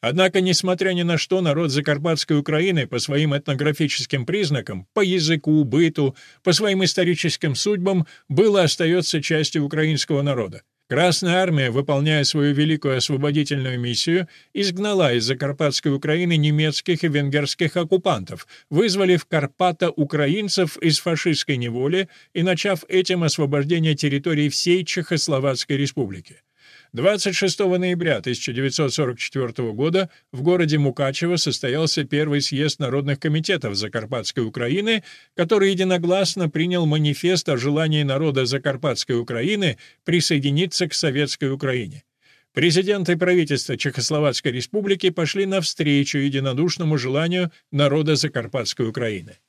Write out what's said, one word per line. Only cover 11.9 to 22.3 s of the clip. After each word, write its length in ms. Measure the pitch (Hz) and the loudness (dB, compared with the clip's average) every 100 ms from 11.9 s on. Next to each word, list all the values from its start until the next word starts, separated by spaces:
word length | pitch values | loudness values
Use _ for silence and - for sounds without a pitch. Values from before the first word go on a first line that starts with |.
| 143 147 151 | 0 2 2
свою 300 | 139 156 143 | 0 2 2
великую 420 | 143 151 156 143 131 | 2 2 0 0 -2
освободительную 840 | - 139 147 147 143 143 131 123 | 0 -2 0 0 0 -2 -4 -4
миссию, 480 | 120 117 - 175 175 - _ | -4 -4 0 0 0 -10 _
изгнала 580 | - 202 180 208 196 156 | -4 -4 -2 -2 2 2
из 120 | 120 | 2
Закарпатской 680 | 113 131 139 139 151 139 156 | 0 -2 -4 -2 -2 0 -2
Украины 440 | 139 151 156 175 165 | -2 0 0 2 2
немецких 680 | 147 151 156 143 - 165 | 4 2 0 -2 -2 0
и 40 | 170 | 0
венгерских 680 | 147 143 147 143 - 160 175 | 0 0 0 -2 -2 -2 -2
оккупантов, 720 | 165 190 185 131 92 90 - - _ | 0 0 2 -2 -4 -14 -16 -20 _
вызволив 560 | 147 220 190 190 175 - | 0 2 2 2 2 2
карпата-украинцев 1500 | 160 143 _ 185 160 175 - 143 151 143 185 208 - 170 - | -2 -2 _ 0 2 -2 0 -2 0 0 0 -2 0 -2 0
из 200 | 165 151 | 0 0
фашистской 600 | - 165 180 151 - 135 | 0 -2 0 -2 -2 -2
неволи 500 | 120 117 135 180 190 - _ | -2 -2 0 0 -2 -8 _